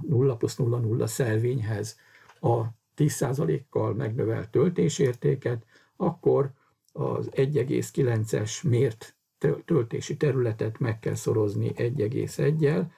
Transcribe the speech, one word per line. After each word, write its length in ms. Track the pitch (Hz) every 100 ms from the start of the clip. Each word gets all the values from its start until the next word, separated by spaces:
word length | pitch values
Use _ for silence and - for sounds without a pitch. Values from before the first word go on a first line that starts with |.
| 156
nulla 300 | 120 139 120
plusz 180 | - -
nulla 220 | 117 123
nulla 300 | 113 117 113
szelvényhez 880 | - 120 110 120 127 107 104 110 - _ - - -
a 200 | 117 117 113 - _ -
tíz 180 | 147
százalékkal 800 | - 131 135 160 151 - - 110
megnövelt 560 | 107 117 113 107 110 -
töltésértéket, 1160 | 123 175 180 170 - 139 120 147 135 127 120 - _ _ -
akkor 560 | 175 170 135 131 139 - _ _ _
az 360 | - 127 - 57
egy 240 | - 139 147
egész 340 | - 123 117
kilences 720 | - 127 113 107 - 107 -
mért 540 | 151 117 131 110 - _ _ _
töl-, 260 | - - -
töltési 520 | 160 113 - - 147
területet 600 | 151 131 120 110 110 110
meg 200 | 120 110
kell 140 | 104
szorozni 580 | 107 110 110 104 110 113 -
egy 260 | 117 -
egész 360 | 104 110 - -
egyel, 540 | 143 156 143 175 170